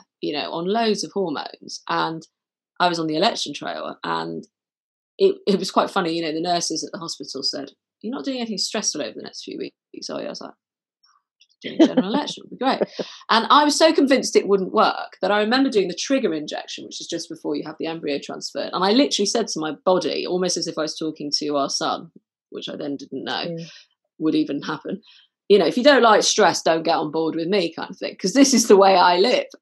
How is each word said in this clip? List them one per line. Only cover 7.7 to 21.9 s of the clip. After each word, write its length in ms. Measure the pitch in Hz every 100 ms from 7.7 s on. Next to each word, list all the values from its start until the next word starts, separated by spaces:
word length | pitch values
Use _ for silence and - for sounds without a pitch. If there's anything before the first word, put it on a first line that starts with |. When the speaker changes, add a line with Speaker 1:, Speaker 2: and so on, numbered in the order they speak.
| _ _ _
Speaker 1:
"You're 120 | 208
not 100 | 277
doing 140 | 277 254
anything 200 | 226 190
stressful 420 | - 220 190 -
over 120 | 113 -
the 60 |
next 220 | - -
few 120 | - -
weeks, 520 | - - _ - -
are 100 | -
you?" 60 | -
I 40 |
was 120 | -
like, 100 | - - _ _ _ _ _ _ _ _ _ _
"Doing 160 | - -
general 280 | 160 - 190
election 340 | 269 180 -
would 60 | - -
be 40 |
great." 200 | 254 - - -
Speaker 2:
<laughs> 320 | - - -
Speaker 1:
And 160 | 220 -
I 140 | 285
was 140 | 294 285
so 140 | 320
convinced 420 | 320 269 254 - 214
it 100 | 175
wouldn't 240 | 196 185
work 420 | 214 190 - - -
that 80 | 190
I 100 | 208
remember 300 | 214 262 269
doing 180 | 214 180
the 60 |
trigger 400 | 170 - 269 208
injection, 500 | 156 151 - - -
which 160 | - -
is 60 | -
just 240 | 165 -
before 260 | 160 156 143
you 60 |
have 120 | 151 156
the 80 | 160
embryo 320 | 165 160 139
transfer. 460 | - 151 - - -
And 100 | 175
I 60 | 190
literally 340 | 240 294 - 196
said 220 | 233 202
to 120 | 156
my 120 | 156 - 185
body, 400 | 185 165 151 -
almost 320 | 180 180 175
as 80 | 165
if 100 | 160
I 60 |
was 160 | 156 -
talking 320 | 156 151 147 -
to 180 | 147 143
our 140 | 135
son, 400 | - 147